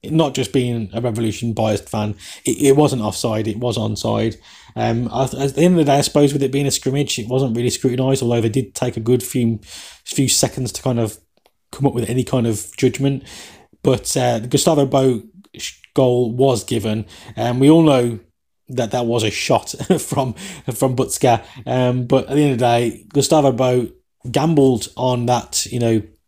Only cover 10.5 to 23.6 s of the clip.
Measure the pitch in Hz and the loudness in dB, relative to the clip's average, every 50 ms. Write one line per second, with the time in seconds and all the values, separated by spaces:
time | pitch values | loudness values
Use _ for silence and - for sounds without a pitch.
10.5 | - 131 127 113 - - - 135 123 117 113 104 - - _ _ _ _ _ _ | -2 -4 -8 -8 -8 -6 -4 -2 0 0 -2 -2 -4 -10 _ _ _ _ _ _
11.5 | _ _ _ - - - 139 139 - 123 113 95 123 127 120 - - 127 117 117 | _ _ _ -16 -6 0 0 0 0 0 -4 -2 -2 -2 -2 0 0 0 0 0
12.5 | 110 98 - - - - 135 123 123 - 135 139 139 131 - - - - - - | -2 -4 -6 -10 -6 0 0 0 0 0 -2 -2 -2 -4 -8 -14 -20 -20 -20 -20
13.5 | - - _ _ _ _ - 135 131 117 - - - 135 127 123 120 113 113 123 | -20 -20 _ _ _ _ -2 0 0 0 -2 -4 -2 -2 0 0 0 -2 -4 -2
14.5 | - - - 170 160 147 139 123 127 135 135 131 123 107 - - _ - - _ | -2 0 2 2 2 2 2 2 2 2 2 2 0 0 -6 -14 _ -20 -20 _
15.5 | - - - - - _ _ - - 143 131 127 123 123 123 113 120 123 135 139 | -18 -14 -14 -14 -14 _ _ -6 0 2 2 4 4 2 0 0 0 2 2 2
16.5 | 123 107 - - 123 113 104 110 107 107 107 - - - - - - - 113 120 | 2 0 -2 -4 -4 -4 -2 -2 -4 -4 -6 -10 -14 -20 -20 -14 -8 -6 -4 -2
17.5 | 123 127 135 143 160 165 160 151 139 127 123 120 113 104 - _ _ _ _ _ | 0 4 6 6 6 6 6 6 4 2 2 0 -4 -8 -12 _ _ _ _ _
18.5 | _ _ _ - 131 120 120 110 - 123 120 117 117 113 110 107 - - - - | _ _ _ -10 -6 -4 -4 -2 -2 -4 -2 -2 -2 0 0 -2 -2 -2 0 0
19.5 | 131 110 - - - - - - 185 151 - - - 143 131 123 104 - - - | 0 0 0 -2 -12 -6 -2 0 0 0 -2 -4 -2 -2 -2 -4 -4 -10 -12 -16
20.5 | - - - - 117 - 139 135 127 127 127 - - - - 123 117 107 - - | -16 -14 -10 -8 -4 0 0 0 0 0 -2 -2 -2 0 2 2 2 2 0 -6
21.5 | - 127 107 - 123 127 127 123 123 127 123 117 - - - - 135 147 151 143 | -20 -14 -8 -4 -2 0 0 0 0 -2 0 0 0 0 0 0 0 2 2 2
22.5 | 131 113 127 120 117 120 120 117 - - - - - 143 135 - 160 156 139 135 | 2 2 2 2 2 2 0 -2 -4 -8 -10 -4 0 0 2 4 4 4 4 4
23.5 | 120 113 | 2 2